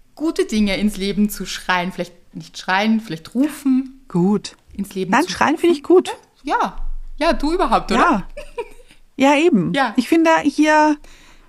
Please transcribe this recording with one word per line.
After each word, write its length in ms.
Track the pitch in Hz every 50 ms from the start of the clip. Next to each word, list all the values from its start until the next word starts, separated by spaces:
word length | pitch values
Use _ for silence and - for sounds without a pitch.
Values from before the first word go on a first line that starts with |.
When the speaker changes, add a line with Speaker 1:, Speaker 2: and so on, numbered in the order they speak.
| _ _ _
Speaker 1:
gute 320 | - 294 320 311 - 370
Dinge 320 | - - 214 214 202 196 175
ins 180 | 202 208 208
Leben 320 | - 185 196 202 202 208 208
zu 160 | - - 190
schreien. 480 | 180 - - - - 185 180 175 185 185
Vielleicht 220 | - 175 - - - _ _ -
nicht 220 | 180 160 - -
schreien, 440 | - - - 185 190 208 220 220 226
vielleicht 340 | 220 - 160 160 - - -
rufen. 640 | 233 277 302 - - - 269 262 254 269 262 - - - -
Speaker 2:
Gut. 480 | - 175 175 190 208 202 - - - - _ - -
Speaker 1:
Ins 220 | - 202 - -
Leben 160 | 190 190 175
Speaker 2:
Nein, 140 | 202 240 320
Speaker 1:
zu 60 | 370 -
Speaker 2:
schreien 180 | - - 233
Speaker 1:
rufen. 100 | 294 330
Speaker 2:
finde 160 | - 339 349
ich 60 | 285 -
gut. 280 | - 339 370 370 - 466 - - _ _ _ -
Speaker 1:
Ja. 320 | - - 494 427 220 - - - - - - - - - -
Ja, 160 | 294 339 320
du 180 | - - 294 320
überhaupt, 400 | 370 359 269 220 185 170 - -
oder? 80 | 240 -
Speaker 2:
Ja. 260 | 359 285 202 170 - - - - - - - 427 - - - - - - - - - _ - 262 269 294
Ja, 20 |
eben. 380 | 277 311 349 339 202 170 151 175
Speaker 1:
Ja. 180 | 277 269 233 208 -
Speaker 2:
Ich 100 | 233 -
finde 220 | - 330 330 330 320 320 -
hier 540 | 294 - - 294 302 302 302 302 302 302 302 - - - - - - - - -